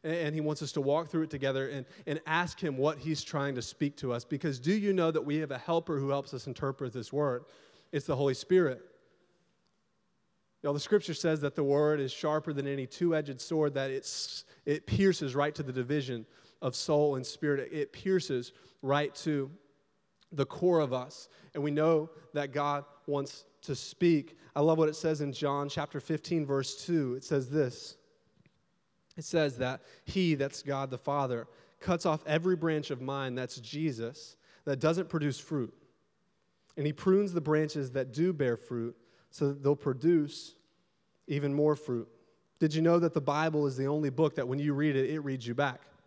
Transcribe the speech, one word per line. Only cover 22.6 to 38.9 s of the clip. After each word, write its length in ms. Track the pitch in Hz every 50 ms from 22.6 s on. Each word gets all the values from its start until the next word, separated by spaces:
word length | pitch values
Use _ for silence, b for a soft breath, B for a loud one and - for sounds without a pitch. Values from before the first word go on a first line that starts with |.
| 143 147 147 143 139 - - - _ -
wants 360 | 143 143 139 139 - - - _ _ _
to 120 | - - 139
speak. 640 | - - - - _ 180 175 165 147 135 - - B B B B
I 60 | 143
love 180 | 147 160 160 160
what 100 | 160 156
it 60 | 151
says 260 | - - 160 156 143
in 120 | 147 143
John 360 | 131 - 147 143 139 143 143 143
chapter 300 | - 160 147 - - 147
fifteen, 480 | - - 160 147 - - 175 165 151
verse 400 | 135 139 139 135 135 - - -
two. 280 | - 170 160 143 127 123
It 100 | 135 -
says 260 | - 156 139 127 120
this. 460 | 143 156 143 123 - - - - - _ _ _ _ _ _ _ _ _ _ _ _ _ _ _ _ _ _ _ _ _ _ _ _ -
It 60 | 156
says 340 | - - 165 156 143 127 117
that 240 | 127 123 131 - B B B B B
he, 320 | - - 190 185 170 156
that's 260 | 135 139 139 - -
God 260 | - 143 139 135 135 135
the 80 | 127
Father, 520 | 117 - 147 143 143 139 127 123 117 117 - b b b b b b
cuts 260 | - 180 180 165 -
off 160 | 180 156 151 -
every 280 | - 151 160 165 185 185
branch 360 | 160 165 165 156 151 147 -
of 120 | 143 123
mine, 320 | 131 131 139 139 135 131 123
that's 220 | 127 127 120 -
Jesus, 800 | 131 113 110 147 147 160 156 127 110 117 117 147 - - - - b b b b b b
that 140 | 147 139 131
doesn't 300 | 139 156 165 180 180 -
produce 280 | - 160 147 143 127 -
fruit. 360 | - - 160 143 117 98 - _ _ _ _ _ _ _ _ _ _ _ _ _ _ _ _ _ _ - -
And 100 | - 143
he 60 | 151
prunes 420 | 151 - - 190 185 196 208 196 175
the 60 | 170
branches 500 | 147 151 151 151 156 151 - 151 139 127
that 220 | 123 135 127 131
do 200 | 113 139 170 185
bear 240 | 175 147 143 123 117
fruit 400 | 113 - - 123 120 113 120